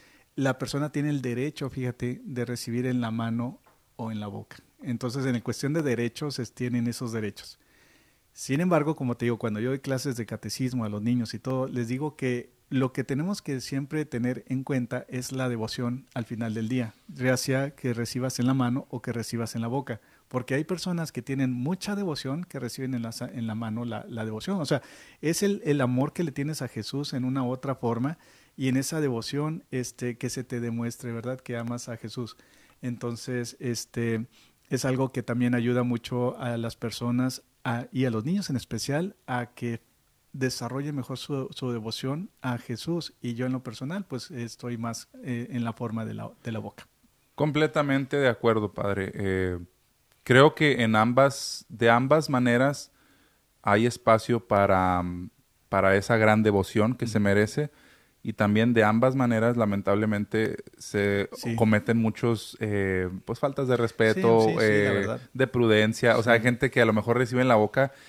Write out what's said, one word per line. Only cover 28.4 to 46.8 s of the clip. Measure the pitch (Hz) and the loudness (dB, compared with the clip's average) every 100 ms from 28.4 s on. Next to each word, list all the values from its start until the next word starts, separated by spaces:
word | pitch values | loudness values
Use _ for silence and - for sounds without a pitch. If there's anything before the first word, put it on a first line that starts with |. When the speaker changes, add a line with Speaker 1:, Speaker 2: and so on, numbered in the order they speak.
| _ - | _ -4
Speaker 1:
y | 131 | 0
en | 131 | 0
esa | 139 160 | 0 -2
devoción, | 143 117 - 139 151 160 - | -2 -2 -4 -4 -4 -6 -6
este, | 131 123 - 123 113 | -6 -6 -6 -6 -4
que | 127 | -6
se | 135 | -6
te | 117 120 | -6 -6
demuestre, | 120 117 117 - 123 | -4 -4 -6 -6 -8
¿verdad?, | 117 120 127 | -8 -6 -8
que | - 117 | -8 -8
amas | 117 120 - | -6 -8 -8
a | 113 | -12
Jesús. | 110 127 113 - _ _ _ _ | -10 -8 -10 -12 _ _ _ _
Entonces, | 127 117 120 117 - 123 117 - | -8 -6 -6 -6 -6 -6 -6 -6
este, | 131 113 - 117 117 113 117 _ _ _ _ | -6 -4 -6 -4 -2 -2 -4 _ _ _ _
es | 131 135 | -2 0
algo | 131 131 | 0 0
que | 127 | -2
también | 117 120 123 123 | -2 0 2 2
ayuda | 117 123 | 2 2
mucho | 123 117 - 123 123 - | 2 -2 -4 -2 -2 -2
a | 123 117 | -4 -4
las | 117 - | -6 -6
personas | 117 - 120 123 127 - - _ | -8 -6 -2 0 0 -2 -12 _
a, | - 120 127 | -4 -4 -4
y | 131 127 | -2 0
a | |
los | 110 | 0
niños | 123 202 175 | -2 -2 -2
en | 127 | -4
especial | - 113 - 143 190 - - | -4 -6 -4 -2 -4 -8 -6
a | 123 120 | -6 -6
que | - 120 117 _ _ _ _ _ | -8 -6 -6 _ _ _ _ _
desarrolle | 139 131 - 117 131 147 | -4 -2 -2 -6 -6 -6
mejor | 143 123 127 | -6 -6 -8
su, | - 139 131 | -6 -6 -6
su | - 127 | -6 -6
devoción | 120 110 104 131 151 208 _ | -4 -6 -6 -4 -6 -8 _
a | 131 120 | -6 -6
Jesús. | - 117 165 170 - - | -6 -8 -4 -6 -6 -10
Y | 123 | -8
yo | 120 127 | -4 -4
en | |
lo | 127 | -4
personal, | 131 107 131 196 190 | -8 -10 -8 -8 -8
pues, | 123 - | -10 -10
estoy | 135 117 - 123 117 | -10 -10 -10 -8 -6
más, | 117 113 - 254 | -6 -8 -12 -12
eh, | 180 120 120 | -8 -6 -4
en | 120 117 | -4 -4
la | |
forma | - 117 113 110 | -4 -6 -4 -6
de | |
la, | 107 110 - | -8 -10 -10
de | 120 | -8
la | 110 | -6
boca. | 107 - | -8 -14